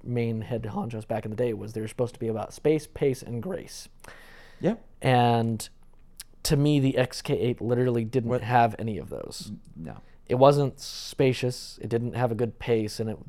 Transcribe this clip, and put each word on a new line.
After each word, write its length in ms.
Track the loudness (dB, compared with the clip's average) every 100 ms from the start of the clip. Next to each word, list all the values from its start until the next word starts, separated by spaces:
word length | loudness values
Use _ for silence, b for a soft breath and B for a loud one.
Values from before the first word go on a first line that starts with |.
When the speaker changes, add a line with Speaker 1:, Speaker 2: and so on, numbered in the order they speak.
Speaker 1:
main 380 | -6 -2 -2 -4
head 220 | -4 -6
honchos 420 | -4 -6 -6 -8 -6
back 180 | -6 -4
in 60 |
the 60 | -2
day, 160 | -2
was 200 | -2 -6
they 80 | -8
were 60 | -6
supposed 240 | -4 -4
to 60 | -4
be 80 | -4
about 240 | -4 -6
space, 340 | -2 0 0 -2
pace, 340 | -2 -2 -2
and 220 | -6 -8
grace. 460 | -6 -8 -10 -18 -18 -20 B B B B B B
Speaker 2:
Yep. 200 | -2 -2 -8 -2
Speaker 1:
And 640 | 4 6 6 4 2 -2 -6 -16 -20 -20 -20 -20 -20 -8
to 120 | 0 4
me, 240 | 4 4
the 180 | 4 2
X 240 | 0 -2
K 160 | -2 0
eight 220 | 0 -2
literally 460 | 0 2 2 0 0
didn't 240 | 0 0
Speaker 2:
What? 120 | -2
Speaker 1:
have 340 | 2 4 4 2
any 180 | -4 -6
of 120 | -8
those. 380 | -10 -10 -12 -12
Speaker 2:
N-, 80 | -14 -16 -14
no. 220 | -12 -14 b b -2
Speaker 1:
It 80 | 6
wasn't 440 | 8 8 2 -4
spacious, 1000 | -12 -12 -8 2 2 2 -2 -4 -12 -12
it 80 | -4
didn't 240 | -2 -2
have 180 | -2 -2
a 40 | 0
good 240 | -2 -4
pace, 420 | 0 0 0 -4
and 80 | -6
it 80 | -6